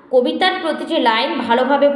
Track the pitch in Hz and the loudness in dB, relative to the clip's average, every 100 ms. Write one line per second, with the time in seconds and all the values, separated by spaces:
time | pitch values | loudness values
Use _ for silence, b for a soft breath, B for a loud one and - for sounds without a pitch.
0 | - 254 269 320 370 370 320 - - 311 | -2 0 0 0 -2 0 -4 -6 -4 0
1 | 247 220 285 302 233 247 254 285 285 | 0 0 -2 -4 0 0 2 2 2